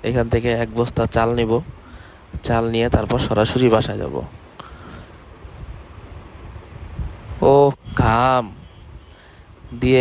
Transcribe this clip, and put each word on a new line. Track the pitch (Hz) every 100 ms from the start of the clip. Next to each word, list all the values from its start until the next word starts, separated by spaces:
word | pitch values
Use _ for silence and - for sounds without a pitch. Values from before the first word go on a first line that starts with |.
এখান | 113 120 117
থেকে | 117 120
এক | 117 117 113
বস্তা | 120 - 113
চাল | 117 113 120
নিব। | 113 117 160 - - - - - - -
চাল | - 117 113
নিয়ে | 113 120
তারপর | 117 110 123
সরাসরি | - 107 110 123 127
বাসায় | 110 - 104
যাব। | 85 67 - - - - - - - - - - - - - - - - - - - - - - - - - - - - - - - -
ও | - 139 143 139 - -
ঘাম | 113 113 131 127 110 101 - - - - - - - - - - - 120
দিয়ে | 127 131